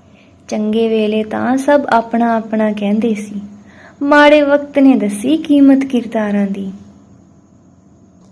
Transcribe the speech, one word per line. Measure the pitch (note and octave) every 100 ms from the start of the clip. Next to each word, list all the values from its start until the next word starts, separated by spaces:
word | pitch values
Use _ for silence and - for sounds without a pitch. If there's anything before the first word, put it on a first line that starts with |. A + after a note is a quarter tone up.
| _ _ _ _ -
ਚੰਗੇ | G#3+ G#3+ A3 A3+
ਵੇਲੇ | A3 G#3+ G#3+
ਤਾਂ | G#3+ G#3+ A3+ C4
ਸਭ | C4+ D4 -
ਆਪਣਾ | A3+ A3+ A#3 A#3+ A3+
ਆਪਣਾ | A3 A3 G#3+
ਕਹਿੰਦੇ | G#3 G3+ A3 A#3
ਸੀ, | G#3 - - - - - - - -
ਮਾੜੇ | C#4+ D4 D4 D4+
ਵਕਤ | C#4+ C#4+ C#4+ C#4+
ਨੇ | C4+ A3+
ਦੱਸੀ | G#3 G3+ B3+ D#4
ਕੀਮਤ | - C#4+ C#4 C4+
ਕਿਰਦਾਰਾਂ | C4+ B3 A3 A3+ G#3 G3+ G3
ਦੀ। | G3 G3 - - - _ - _ _ _ _ _ _ _ _ _ _ _